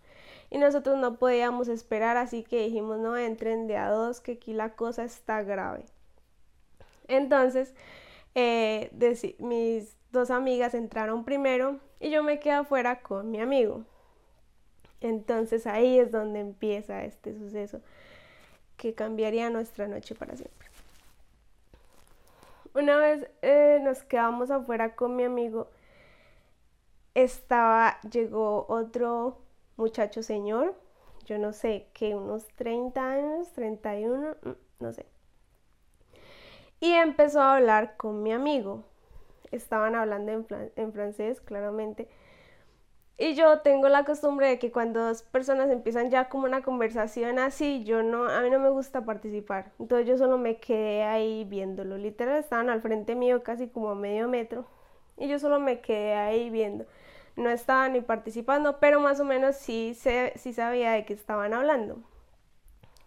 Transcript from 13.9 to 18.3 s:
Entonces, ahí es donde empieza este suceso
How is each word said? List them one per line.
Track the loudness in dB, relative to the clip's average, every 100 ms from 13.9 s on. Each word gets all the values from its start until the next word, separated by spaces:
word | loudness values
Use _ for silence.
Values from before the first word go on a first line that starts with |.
| _ _ _ _ _ _ _ _ _ -20 -10
Entonces, | -6 -6 -2 -2 0 -2 -2
ahí | 2 4 6
es | 4
donde | 0 -4 -6
empieza | -8 -6 -4 -4 -8 -10
este | -12 -12 -14
suceso | -14 -10 -10 -10 -12 -20 -20 -20 -20 -20